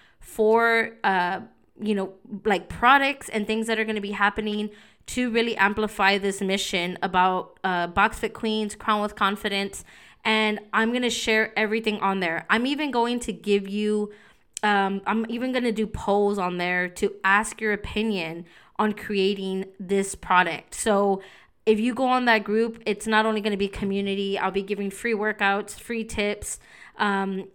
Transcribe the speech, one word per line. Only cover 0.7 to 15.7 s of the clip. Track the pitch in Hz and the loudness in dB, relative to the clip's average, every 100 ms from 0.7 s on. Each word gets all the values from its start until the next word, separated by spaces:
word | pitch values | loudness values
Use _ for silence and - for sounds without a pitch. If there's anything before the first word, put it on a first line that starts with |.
| 226 226 - | 4 0 -2
uh, | 208 190 175 190 - _ _ - | 0 2 0 -4 -10 _ _ -6
you | 214 | -2
know, | 202 190 - - 202 | -2 -4 -10 -14 -4
like, | 220 185 175 | 0 0 -2
products | 170 240 277 277 277 - | 2 6 6 4 -2 -6
and | 220 208 | -4 -2
things | 220 226 | -2 -2
that | 220 | -2
are | |
gonna | 220 214 | -2 -4
be | 202 | -6
happening | 202 208 208 214 208 208 - - _ - | 0 0 0 -4 -4 -6 -10 -20 _ -8
to | - 247 | -4 0
really | 226 233 - | 0 0 2
amplify | 196 208 214 - 196 202 | 2 2 -2 2 2 4
this | 196 196 | 0 -2
mission | 190 196 - 185 175 175 | -2 -2 -2 -2 -4 -4
about, | 190 180 185 185 - - | 0 2 4 2 -4 -6
uh, | 185 175 175 | -2 0 0
Box | 170 214 - | 2 2 0
Fit | 220 | -8
Queens, | - 226 214 208 | -4 -4 -2 -4
Crown | - - 214 | -4 -2 0
with | 208 | -2
Confidence. | 208 196 202 214 196 196 - - - - - | 0 -2 0 -4 -4 -4 -8 -18 -20 -20 -8
And | - 220 214 214 - | 0 2 2 -2 -2
I'm | 214 226 | 0 2
gonna | 247 247 | 0 -2
share | 233 - 220 220 - | -2 0 2 2 0
everything | 214 226 220 208 | -2 0 -2 0
on | 196 196 | 0 0
there. | 175 165 - | -2 -4 0
I'm | 214 247 | 0 0
even | 285 294 | -2 -2
going | 240 233 240 | 0 0 -2
to | 233 | -4
give | 180 208 202 196 | -6 0 0 0
you, | 208 214 214 208 - - _ _ - | -2 0 0 -2 -8 -20 _ _ -4
um, | 208 202 196 196 196 | 2 2 2 -2 -2
I'm | 220 226 | -2 -2
even | 233 262 | -4 -2
gonna | 254 240 | 0 0